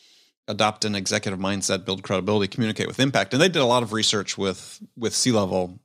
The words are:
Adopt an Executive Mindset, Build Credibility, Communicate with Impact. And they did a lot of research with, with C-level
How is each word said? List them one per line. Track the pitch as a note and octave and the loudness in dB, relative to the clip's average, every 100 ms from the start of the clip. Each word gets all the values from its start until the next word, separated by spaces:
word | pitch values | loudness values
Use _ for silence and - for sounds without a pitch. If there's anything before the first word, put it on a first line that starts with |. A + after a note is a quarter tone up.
| _ _ _ _ - | _ _ _ _ -10
Adopt | G#2 G#2+ G#2+ | 0 0 0
an | G#2+ | -2
Executive | G2+ F#2+ G#2+ G#2+ F#2+ | -2 -2 -2 -2 -4
Mindset, | F#2+ G2 - F#2+ | -2 -2 -2 -2
Build | F2 G2 | -2 -6
Credibility, | - F#2+ F#2 G#2+ G2 | -2 -2 2 2 0
Communicate | - A2 G#2 G2 | 0 -2 -2 -4
with | - | 0
Impact. | C3+ A#2 G2 | 2 2 2
And | B2+ | 4
they | F#3 | 4
did | D#3+ | 4
a | B2 | 4
lot | B2 | 4
of | A2+ | 2
research | G#2+ G#2+ G#2+ F#2 - | 0 0 0 -4 -2
with, | G2 F#2+ - - - - | -2 -4 -10 -18 -20 -6
with | A2 | -4
C-level | - C3 A2+ F#2+ F#2+ F2+ F#2+ | 0 2 2 2 0 -2 -6